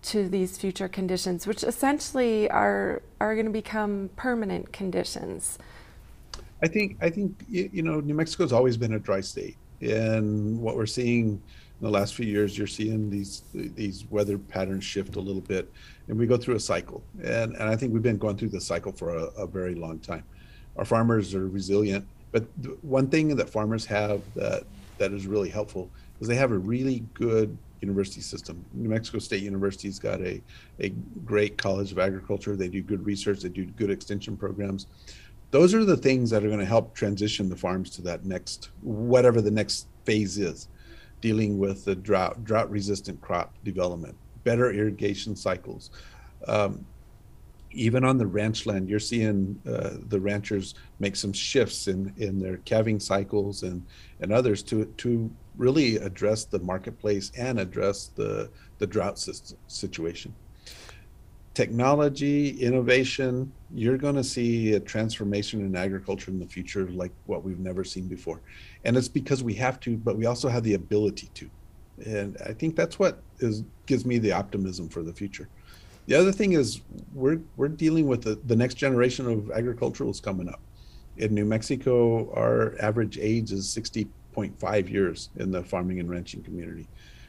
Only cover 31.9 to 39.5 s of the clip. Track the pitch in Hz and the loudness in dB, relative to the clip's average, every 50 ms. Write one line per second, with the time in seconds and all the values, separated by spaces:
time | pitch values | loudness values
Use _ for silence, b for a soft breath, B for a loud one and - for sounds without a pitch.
31.9 | 90 90 90 98 95 95 92 - 104 101 - 104 101 95 95 90 90 98 90 95 | 0 0 2 2 0 -2 -4 -4 -4 -4 -2 -4 -2 -2 -2 -2 -2 -4 -2 -2
32.9 | 104 98 90 104 101 98 - 104 101 98 - 92 87 98 92 85 107 - 113 98 | -2 -2 0 -2 -2 -2 0 -2 -2 0 -2 -8 -6 -6 -6 -6 -4 -2 0 0
33.9 | 98 92 - - 104 104 - - 98 95 - 98 98 98 101 98 98 95 - - | 0 -2 -4 -6 -6 -6 -6 -6 -8 -6 -6 -6 -4 -4 -4 -2 -4 -4 -6 -10
34.9 | B B B B B B B B B B - - - 135 170 180 190 226 220 202 | B B B B B B B B B B -14 2 6 8 8 8 8 6 6 6
35.9 | 170 123 - 135 131 127 123 117 113 107 104 107 107 107 98 98 113 113 110 - | 6 6 6 4 4 6 4 4 4 4 4 4 2 2 0 4 4 4 4 4
36.9 | - - - 104 101 92 104 107 - - 101 92 90 - - 90 92 95 92 - | -4 -2 0 0 0 2 0 0 0 0 0 -2 -2 -2 -2 -2 0 0 -2 -4
37.9 | - - 87 90 85 82 85 95 92 90 - - - - - - - - - 135 | -8 -8 -6 -6 -6 -4 -4 -4 -4 -4 -6 -8 -12 -12 -12 -16 -16 -12 -8 -6
38.9 | 110 104 117 120 127 127 123 123 117 117 107 104 | -4 -2 2 6 8 10 10 10 8 8 6 4